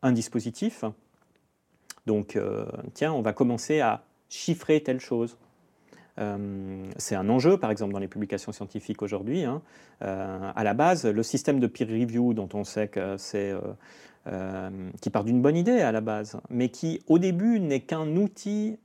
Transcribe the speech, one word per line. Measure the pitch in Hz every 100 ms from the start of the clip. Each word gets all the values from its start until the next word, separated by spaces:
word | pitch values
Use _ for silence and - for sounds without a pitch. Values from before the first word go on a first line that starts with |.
un | 135
dispositif, | 123 113 123 113 113 208 - 113 113 _ _ _ _ _ _ _ _ _ - -
donc, | 107 104 107
euh, | 101 104 107 - -
tiens, | - 151
on | 156
va | 110
commencer | 107 123 120 - 151
à | 123 110 - _ _
chiffrer | - - 165 - 156
telle | 151 131
chose. | - 120 117 - _ _ _ _ _ - - -
Euh, | 104 101 101 98 98 95 95 -
c'est | -
un | 101 98
enjeu, | 123 147 190
par | 110
exemple, | 107 104
dans | 98
les | 98
publications | 107 101 98 -
scientifiques | 104 98 107 - 107
aujourd'hui, | 104 98 101 156
hein. | 147 139 - - - _
Euh, | 101 95 95 95 98
à | -
la | 107
base, | 110 156 180 123
le | 104
système | 113 131 - 139
de | 123
peer | - 113
review, | 113 120 117 123
dont | 113 98
on | 104
sait | 98 - 107
que | 101 95 98
c'est, | - 104 101
euh, | 95 101 101 - - - _ -
euh, | 92 95 95 95 98 92 -
qui | -
part | 104
d'une | 104 123
bonne | 131 160
idée | 175 247
à | 147
la | 110
base, | 110 107 107 - -
mais | 123 123
qui, | - 160 165 -
au | 160
début, | 185 175 214 233
n'est | 170 135
qu'un | - 160 156 160
outil | 202 - 202 208 214 220